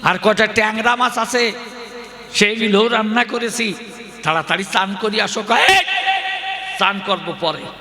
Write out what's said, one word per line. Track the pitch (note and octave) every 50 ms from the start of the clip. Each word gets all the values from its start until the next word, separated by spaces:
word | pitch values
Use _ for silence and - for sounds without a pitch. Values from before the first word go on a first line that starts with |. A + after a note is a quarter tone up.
| -
আর | D#3 F3+ F#3
কটা | - G#3 G#3+ G#3+ A3+ G#3
ট্যাংরা | G#3+ A3+ G#3+ G#3+ G#3+ A3 A3 A#3+ A#3+
মাছ | A#3+ B3 B3 A#3 A#3+
আছে, | A3+ A3 A#3+ B3 A#3+ A3+ G3 A#3+ - - - - - - - - - - - - - - -
সেগুলোও | - G#3 G#3 A3 A3+ A3+ G#3+ G3+ G3 A3 A#3
রান্না | A#3 A3+ A3 G#3+ G#3+ A#3+ A#3+
করেছি, | A#3 A#3+ A#3+ A#3 A#3 - - A#3 G#3+ E3+ - A#3 - - - - - - - -
তাড়াতাড়ি | D#3+ D#3+ E3 D3+ - E3 F3 G3
চান | F#3 - F#3 F#3+ G3 G3 F#3+
করি | A3 G#3+ G#3 A3
আসো।" | G#3 F#3+ - A3+ G#3
কয়, | G#3 A3+ C4
"এই, | A#4 F#4+ F#4+ F#4+ F4+ F#4 F#4 F#4+ F#4+ F#4+ F#4+ F#4+ F#4+ F#4+ F#4+ F#4+ - - - - - F#3+ - -
চান | G3 F#3+ G3+ G3 G3
করবো | G3 G3 F3 D#3+ E3+ E3 -
পরে | E3+ D#3+ D3+ C#3+ C#3 C3+ - -